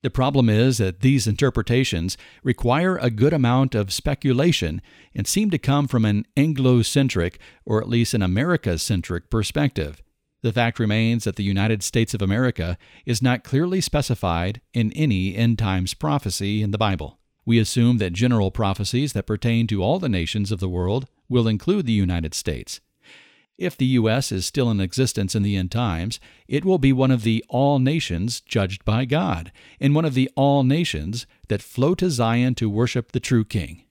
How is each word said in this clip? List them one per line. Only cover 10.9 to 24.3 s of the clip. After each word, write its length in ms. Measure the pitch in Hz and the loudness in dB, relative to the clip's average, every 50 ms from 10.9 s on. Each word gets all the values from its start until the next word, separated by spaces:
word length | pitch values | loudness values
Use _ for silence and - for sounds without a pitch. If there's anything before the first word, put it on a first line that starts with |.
| 104 110 113 113 117 117 - | 2 2 2 2 0 0 -2
that 140 | 104 95 | -4 -4
the 60 | - 101 | -2 -2
United 380 | 98 98 98 98 110 113 104 - | 0 0 0 0 0 0 -2 -4
States 300 | - - 120 113 - - | -2 0 0 0 0 -2
of 80 | 98 | -2
America 560 | 98 95 101 117 127 127 - - 85 87 87 - - - - - _ | -2 0 0 2 0 0 -2 -2 -4 -6 -6 -8 -10 -20 -20 -14 _
is 160 | - 120 107 | -4 -2 0
not 240 | 127 123 127 120 _ | 0 0 0 -2 _
clearly 340 | - - 139 165 180 190 190 | -4 -2 -2 0 0 -2 -2
specified 800 | 156 - - 147 139 - 123 - - 90 82 82 87 95 107 117 _ _ - | -2 -2 -2 -4 -2 -2 -4 -2 -2 -2 -2 -2 -2 -4 -6 -8 _ _ -2
in 180 | 120 110 107 | -2 -2 0
any 460 | - 156 156 147 104 92 92 98 - | 0 0 0 2 2 0 0 -2 0
end 200 | 107 117 117 113 | 0 2 2 2
times 360 | 104 113 98 95 92 92 92 - | 0 0 0 0 0 -2 -4 -6
prophecy 680 | - - 151 147 139 - 101 - - 101 101 104 107 | -6 -2 -2 -2 -2 -2 -4 -6 -4 -4 -2 -2 -2
in 100 | 107 104 | -2 -2
the 60 | 101 | 0
Bible. 400 | 104 110 104 95 82 76 73 - _ _ _ _ _ _ | 0 0 0 0 -2 -6 -12 -14 _ _ _ _ _ _
We 140 | - 117 117 | 2 2 2
assume 380 | 107 - - 123 117 120 123 110 | 2 2 2 2 4 4 4 2
that 120 | 104 90 | 0 -2
general 400 | 85 95 120 123 123 110 98 92 | -2 0 0 2 2 2 0 0
prophecies 640 | - - 110 98 95 - 104 - - 123 147 143 - | 0 0 -2 -2 0 -2 -4 -2 -2 -2 -2 -2 -4
that 120 | 104 - | -6 -4
pertain 420 | - 107 101 - 120 117 113 113 | -4 -6 -2 -2 0 0 0 0
to 140 | 107 113 98 | 0 0 0
all 180 | 90 107 160 190 | 0 0 0 0
the 100 | 185 135 | -2 -2
nations 420 | 101 90 82 - - 107 101 95 | -2 -2 -2 -2 -2 -4 -2 -2
of 80 | 110 85 | -2 -4
the 80 | 95 | -4
world 400 | 92 87 90 90 92 104 131 131 - _ _ _ _ | -4 -2 -2 -2 0 -2 -2 -4 -8 _ _ _ _
will 180 | 123 123 113 | 0 2 2
include 380 | 113 107 104 - 175 196 208 160 | 2 0 0 0 0 0 0 0
the 80 | 117 113 | 0 2
United 400 | 104 98 87 87 85 80 78 - | 2 2 0 0 -2 -4 -6 -8
States. 480 | - - - 76 60 - - - - _ _ _ _ _ - - - - _ _ _ _ _ _ | -6 -6 -6 -6 -6 -10 -14 -16 -18 _ _ _ _ _ -20 -20 -20 -20 _ _ _ _ _ _
If 200 | - 180 175 - | -6 -6 -6 -2
the 80 | - 135 | 0 0
U 240 | 131 131 123 110 110 | 2 4 4 4 2
S 240 | 110 135 135 - | 2 0 -2 -2